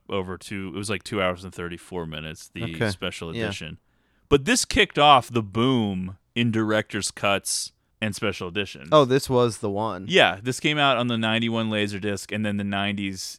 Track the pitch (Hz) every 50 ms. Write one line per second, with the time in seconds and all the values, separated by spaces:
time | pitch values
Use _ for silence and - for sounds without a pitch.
0 | _ - 107 98 92 92 92 87 - - 107 98 95 90 71 98 104 104 101 90
1 | - - 110 101 92 92 90 87 95 90 - - 87 85 87 82 - - 92 87
2 | 82 80 78 78 78 78 80 - - - - 85 85 82 82 80 117 104 98 -
3 | 98 90 - - 85 82 82 117 110 101 98 - 85 78 82 - _ _ _ _
4 | _ _ _ _ _ - 143 143 135 196 254 - - - - - 202 - - 151
5 | 147 147 143 127 - - 117 117 107 98 95 113 120 131 131 120 107 101 95 92
6 | 92 92 98 - _ _ - 120 120 120 107 110 110 107 107 107 104 - - 104
7 | - - - - - 101 98 95 - - - - - - _ _ _ _ _ -
8 | 110 107 98 - 117 101 87 - 95 90 87 104 98 - - 69 69 80 151 151
9 | 139 120 131 139 - - 127 123 123 117 104 - 110 104 98 101 110 110 92 90
10 | 95 135 180 185 123 90 90 98 113 127 127 - - 151 151 151 143 139 127 117
11 | 123 120 117 113 113 110 113 113 117 113 113 113 113 110 107 104 104 104 104 95
12 | 101 107 101 92 - - 101 107 107 104 101 101 101 101 101 98 101 104 101 101
13 | 98 95 95 90 - - -